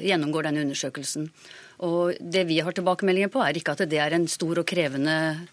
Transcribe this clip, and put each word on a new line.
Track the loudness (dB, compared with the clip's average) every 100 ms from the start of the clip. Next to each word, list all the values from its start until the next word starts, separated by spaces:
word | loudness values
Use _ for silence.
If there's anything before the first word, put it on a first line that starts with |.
| 0
gjennomgår | 2 2 0 0
denne | 0
undersøkelsen. | 0 -2 -6 -6 -6 -6 -8 -10 -20 -20 -20 -6
Og | -2 2 2 0
det | -2 0 2
vi | 2
har | 0
tilbakemeldinger | 0 0 2 2 2 2
på, | 2
er | 0 0
ikke | -2
at | -2 0
det | 0
er | 2 2
en | 0
stor | 0 -2 0
og | 0
krevende | 0 0 0 0 2 0 -2 -8